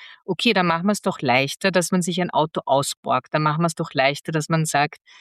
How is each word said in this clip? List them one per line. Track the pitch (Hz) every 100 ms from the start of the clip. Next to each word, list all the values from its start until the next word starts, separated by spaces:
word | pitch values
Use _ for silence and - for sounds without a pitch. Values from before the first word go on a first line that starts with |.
| - -
„Okay, | - 185 240
dann | 202 175
machen | 165 190
wir's | 208
doch | 196 -
leichter, | 135 123 139 - 190
dass | 180 165
man | 185
sich | 175 175
ein | 170
Auto | - 156 -
ausborgt. | - 135 139 - - 127 -
Dann | 156
machen | 156 151
wir's | 170
doch | - 160
leichter, | 143 135 143 -
dass | 160 -
man | 165
sagt, | 160 143 151 - _ -